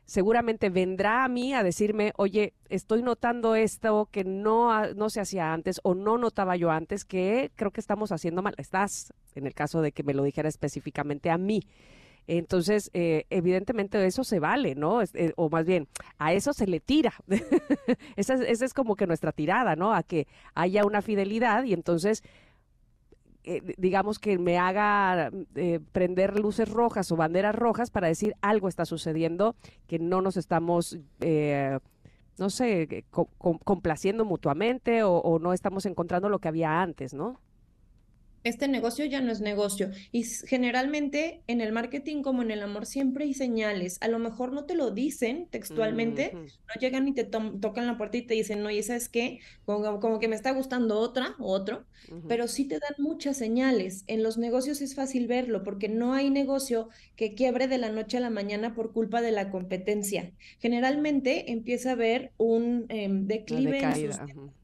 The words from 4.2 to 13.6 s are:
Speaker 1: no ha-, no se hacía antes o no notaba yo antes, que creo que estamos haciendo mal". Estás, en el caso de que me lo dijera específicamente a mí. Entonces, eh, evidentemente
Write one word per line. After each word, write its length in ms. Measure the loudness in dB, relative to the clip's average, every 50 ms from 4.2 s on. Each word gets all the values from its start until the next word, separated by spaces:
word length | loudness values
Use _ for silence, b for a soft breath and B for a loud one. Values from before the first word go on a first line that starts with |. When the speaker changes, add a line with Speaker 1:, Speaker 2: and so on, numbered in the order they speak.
| -2
Speaker 1:
no 480 | -2 -2 0 2 4 4 6 6 6 4
ha-, 220 | 4 2 0 -2
no 160 | -2 -2 -2
se 100 | -2 -2
hacía 320 | -4 -4 -2 -2 0 0 -2
antes 280 | -2 -2 -2 -4 0 0
o 120 | 0 2
no 220 | 2 2 2 2
notaba 400 | 2 2 0 0 0 0 0 2
yo 140 | 2 2 2
antes, 340 | 2 2 0 -4 -6 -8 -6
que 460 | -4 -2 0 0 2 2 0 0 -2 -4
creo 160 | -4 -2 -2
que 100 | -2 -4
estamos 320 | -4 -2 -2 -2 -2 -2 -2
haciendo 280 | -2 -2 -2 -2 -2
mal". 140 | -2 -2 -4
Estás, 560 | -6 -8 -4 0 0 0 0 -2 -6 -12 -14 -18 _ _ _ _
en 120 | -8 -6
el 60 | -6 -4
caso 300 | -4 -4 -2 0 0 0
de 100 | 0 -2
que 100 | -2 -2
me 120 | -2 0
lo 80 | 0 0
dijera 260 | 0 0 -2 -2 -2
específicamente 800 | -2 -4 -4 -6 -6 -6 -8 -8 -6 -4 -4 -4 -4 -2 0 0
a 80 | 0
mí. 240 | 2 2 0 0 0 b b b b b b b b b b b b b -2
Entonces, 600 | -2 -2 0 2 2 2 4 4 2 2 0 -2 -2
eh, 320 | 0 2 2 2 2 0 0
evidentemente 760 | -2 0 2 2 2 2